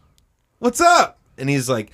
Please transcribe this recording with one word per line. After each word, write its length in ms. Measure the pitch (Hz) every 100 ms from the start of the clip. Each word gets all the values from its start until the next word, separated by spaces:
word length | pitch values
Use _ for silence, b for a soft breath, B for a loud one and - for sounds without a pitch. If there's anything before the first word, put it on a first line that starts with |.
| _ _ _ _ _ _
what's 220 | 240 240
up? 380 | 339 339 208 - _ -
And 100 | 135
he's 200 | 139 123
like 220 | 123 104